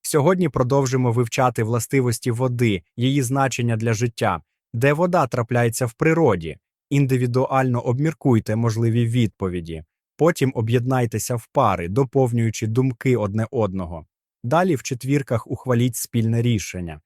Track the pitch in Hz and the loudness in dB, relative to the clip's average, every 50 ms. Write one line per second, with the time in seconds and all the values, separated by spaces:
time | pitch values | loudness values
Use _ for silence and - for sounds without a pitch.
0 | - - - 151 131 170 190 180 180 151 - - 127 123 139 139 135 123 131 127 | -6 0 0 2 4 4 2 2 0 -2 0 0 0 2 2 2 2 2 0 0
1 | 127 123 113 123 123 120 - - 131 123 117 - 113 107 120 120 - - - 139 | 2 2 2 0 0 0 0 0 0 2 2 0 -2 0 -2 -2 -2 0 0 2
2 | 123 123 113 - - 127 113 117 131 127 123 120 123 113 101 87 _ _ _ - | 2 2 -2 -2 -2 -4 -2 0 -2 -2 0 2 2 2 2 0 _ _ _ -2
3 | 120 131 139 143 131 117 135 139 135 131 - - 120 117 117 107 113 117 113 98 | -2 0 0 0 0 0 0 0 0 0 0 -2 -2 -2 -2 0 0 -2 0 0
4 | 123 120 - - 120 104 90 82 _ _ _ _ _ _ - 117 127 139 147 151 | -2 -4 -2 -2 -2 -2 -2 -2 _ _ _ _ _ _ -4 2 2 2 4 2
5 | 180 180 180 175 147 120 - 120 117 - 120 120 120 117 113 - 131 117 - _ | 0 2 2 2 0 0 -2 -4 -2 0 0 2 2 0 0 -2 -4 -6 -2 _
6 | 160 160 160 165 165 127 98 87 80 80 - - _ _ _ _ _ _ 143 143 | 2 2 4 4 4 2 2 0 -4 -10 -12 -14 _ _ _ _ _ _ 0 0
7 | 143 127 131 123 127 123 120 127 135 - 135 131 131 127 120 120 - 127 120 131 | 2 2 2 0 0 0 0 0 0 2 0 0 0 2 -2 -2 -2 -2 -2 0
8 | 147 160 156 _ - 139 120 110 - - 107 113 117 117 107 113 117 117 113 120 | -2 -4 -4 _ 2 2 2 2 2 0 -4 -2 0 -2 0 0 0 0 0 0
9 | 120 113 117 127 117 101 _ _ 98 92 87 90 82 80 80 80 78 _ _ _ | 0 0 0 0 0 0 _ _ -6 -6 -6 -6 -8 -8 -12 -12 -14 _ _ _
10 | _ _ _ - 147 170 170 - 135 127 - 123 113 110 120 123 120 127 131 127 | _ _ _ 2 2 2 2 2 -2 -2 0 -2 -2 0 0 0 0 0 0 0
11 | 120 117 - 107 - - 123 117 - _ _ 151 127 107 95 87 87 85 95 131 | 0 -2 -2 -6 -4 -4 -6 -6 -8 _ _ 2 2 2 2 0 -4 -2 0 0
12 | 139 123 - 135 131 120 120 120 113 113 107 - 113 110 110 127 127 131 120 _ | -2 2 2 0 2 2 2 0 0 0 -2 -2 -4 -2 0 0 0 0 -2 _
13 | - 135 123 110 107 98 101 110 110 - - 123 107 98 92 95 90 82 87 80 | 0 0 2 2 0 -2 -2 -4 -4 -2 0 -2 -2 0 -2 -6 -8 -8 -10 -14
14 | 78 _ _ _ _ _ _ _ - 120 147 165 185 190 156 123 - - 135 120 | -16 _ _ _ _ _ _ _ -6 0 0 2 2 2 0 -2 -2 -8 -8 -6
15 | - 131 143 143 131 - 123 107 - - 131 - - 131 123 117 123 127 113 - | -2 -2 -2 -2 0 0 -4 -4 -2 -6 -10 -8 -2 0 2 2 2 0 -2 -6
16 | - - - 120 110 113 113 117 117 123 117 101 - - - 92 90 82 78 76 | -10 -4 -2 0 0 0 0 0 2 2 0 0 -2 -6 -10 -10 -10 -10 -12 -14
17 | _ | _